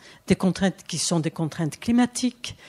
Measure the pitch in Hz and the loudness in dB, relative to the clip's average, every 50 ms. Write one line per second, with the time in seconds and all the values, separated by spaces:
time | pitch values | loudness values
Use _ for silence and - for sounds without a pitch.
0 | - - - - _ - 180 - 190 185 170 - 196 185 - - - - 170 143 | -18 -20 -20 -8 _ 0 2 4 4 0 2 2 0 0 0 -4 -8 -8 -6 -4
1 | - - 175 165 151 160 - - 160 143 - - 165 147 - - - 233 233 240 | -2 0 0 0 0 -2 -2 -2 -4 -4 -2 -2 -4 -4 -4 -4 -2 2 4 4
2 | 247 240 - - 254 240 - - - - - - - | 4 2 0 -2 -4 -4 -4 -6 -10 -12 -12 -14 -20